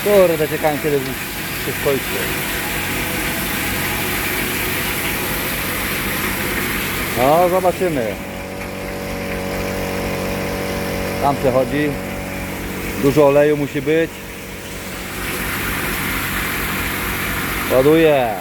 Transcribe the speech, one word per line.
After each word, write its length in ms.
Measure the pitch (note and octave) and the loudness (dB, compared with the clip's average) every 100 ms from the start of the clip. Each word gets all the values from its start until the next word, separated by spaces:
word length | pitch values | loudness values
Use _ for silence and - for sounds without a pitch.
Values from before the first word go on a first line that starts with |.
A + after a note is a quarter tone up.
Kurde, 440 | G3+ G3+ F3+ D#3+ D3+ | 6 8 8 4 2
czekałem, 300 | D3+ D#3 D3 | 2 2 2
kiedy 140 | D3+ C#3+ | 2 2
się 720 | C3 A#2+ - - - - - - | 0 -4 -6 -6 -4 -4 -4 0
skończy. 200 | C#3+ C3+ - - - - - - - F#2+ F#2+ - - F#2 E4 D#4+ - - - - - - - - - - - - F#2 - - - - - - - - - - - - - - - - - F#3 - - - - - - - | 0 0 0 -2 -2 -2 -4 -4 -4 -4 -2 -2 -2 -2 -2 -2 -2 -2 -2 -2 -2 -2 -2 -2 -2 -2 -2 -2 -2 -2 -2 -2 -2 -2 -2 -2 -4 -4 -4 -4 -4 -4 -4 -2 -4 -2 -2 -2 -2 -2 -4 -4 -2 2
No, 300 | C3 D#3+ F3+ | 4 6 4
zobaczymy. 580 | F3+ F3+ F3 F#3 D3 A2 F#2+ F#2+ - - - - F#2+ F#2+ F#2+ F#2+ F#2+ F#2+ F#2+ F#2 F#2+ F#2+ F#2+ F#2+ - G1+ - - G1+ G1+ - - - - - - - | 4 2 2 0 0 -2 -4 -8 -8 -8 -8 -8 -8 -6 -6 -6 -6 -4 -4 -4 -4 -4 -4 -4 -2 -2 -2 -2 -2 -2 -4 -4 -4 -2 -2 -2 0
Tam 140 | C#3+ C3+ | 0 2
przechodzi. 540 | C#3 B2+ B2+ C#3+ D3 C#3 - - - - - - - - - - | 2 2 2 0 0 -2 -6 -6 -6 -6 -6 -6 -6 -6 -6 2
Dużo 240 | C#3 C3+ C#3 | 4 8 8
oleju 300 | C#3+ D3 D3 | 8 6 4
musi 260 | C#3 D3 | 2 0
być. 280 | C3+ D#3+ E3 - - - - - - - - - - - - F#2+ - F#2+ - F#2 - - - - - - - - - - - - - - - - - - - | 2 2 2 -4 -12 -12 -10 -10 -10 -10 -8 -8 -8 -6 -4 -4 -4 -2 -2 -2 -2 -2 -2 -2 -2 -4 -2 -2 -2 -2 -2 -2 -4 -2 -2 -2 -2 -4 2
Ładuje. 560 | B2 C#3 D#3+ D#3+ C#3+ A#2+ G2 | 6 8 8 8 6 4 0